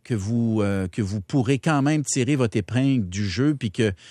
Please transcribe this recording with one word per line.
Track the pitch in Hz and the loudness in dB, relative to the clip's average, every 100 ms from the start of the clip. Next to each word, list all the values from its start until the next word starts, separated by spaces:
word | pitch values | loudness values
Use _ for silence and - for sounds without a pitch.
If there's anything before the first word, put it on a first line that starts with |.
que | - | -4
vous, | 113 98 117 117 107 | -4 0 0 2 2
euh, | 101 98 92 | 2 0 -2
que | - | -2
vous | 98 104 | -4 -4
pourrez | - 143 113 139 | -2 0 2 0
quand | 165 143 | 2 2
même | 139 151 | 2 0
tirer | 135 135 120 147 | 0 -2 0 2
votre | 120 - | 0 0
épingle | 87 123 139 131 92 | -2 0 2 2 -2
du | 95 104 | -4 -4
jeu, | 92 143 147 | 0 0 0
puis | 107 | -4
que, | - 110 92 - | 0 0 -2 -12